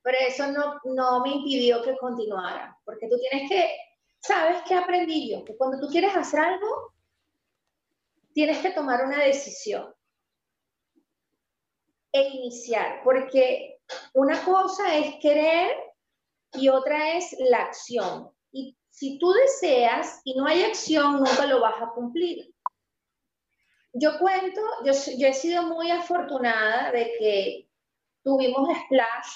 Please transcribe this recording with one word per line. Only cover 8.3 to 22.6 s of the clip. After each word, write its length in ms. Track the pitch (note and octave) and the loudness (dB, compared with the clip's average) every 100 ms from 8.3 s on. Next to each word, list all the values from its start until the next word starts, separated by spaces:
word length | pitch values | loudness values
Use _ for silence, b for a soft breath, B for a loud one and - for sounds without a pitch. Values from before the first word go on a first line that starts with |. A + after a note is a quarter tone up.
tienes 240 | D4 D4+ C#4+ | -2 0 0
que 120 | F#4 | -2
tomar 340 | - C#4 B3 C4 | -2 -2 -2 0
una 180 | C#4+ | 2
decisión 720 | C#4 C#4 G#3+ - G#3+ G3+ - _ _ _ _ _ _ _ _ _ _ _ _ _ _ _ _ _ _ _ _ _ _ | 2 2 -4 -12 -8 -8 -10 _ _ _ _ _ _ _ _ _ _ _ _ _ _ _ _ _ _ _ _ _ _
e 100 | C#4 C#4 | 0 2
iniciar. 720 | C4+ B3 A#3+ A#3+ A3 F#3 - | -2 -10 -12 -4 -2 -2 0
Porque 760 | B3+ C4 C4 C4+ B3+ B3+ - - _ B B | 2 2 2 4 4 2 -6 -18 _ B B
una 300 | C4 C#4 D#4+ | 2 2 2
cosa 520 | F4+ F#4+ F#4 F#4+ G4 D4+ | 2 2 2 0 0 0
es 180 | C#4+ - | 0 0
querer 540 | D4 D4 D#4 E4 G4 D5 - _ _ _ _ _ _ | 2 4 4 2 2 -2 -8 _ _ _ _ _ _
y 160 | C4 C4+ | 2 4
otra 480 | C4 C4 D4+ D4+ E4 | 4 2 0 0 -2
es 180 | - - B3+ | -4 -2 2
la 140 | A3+ | 4
acción. 680 | F#3+ - - A#3 F#3 E3 - _ _ | 2 -8 -6 -4 -4 -6 -14 _ _
Y 240 | C4+ C4 _ _ | -12 -12 _ _
si 280 | _ C4+ C#4 | _ -10 0
tú 120 | F4 | 4
deseas 880 | G4+ C5+ - F4 B3+ A#3 C4 E4+ - | 6 4 2 2 4 4 0 -4 -10
y 120 | C4+ C4 | -6 -2
no 100 | C#4+ | 2
hay 160 | E4 | 2
acción, 540 | G#4+ - - D#4 C#4+ C#4 | 2 -2 0 2 4 4
nunca 280 | C4 B3 C#4+ | 2 2 2
lo 140 | B3+ | 4
vas 200 | A3+ A3 | 2 0
a 60 | A3+ | -8
cumplir. 600 | B3 A#3+ E4 F4 - - _ | -8 -6 -4 -4 -4 -14 _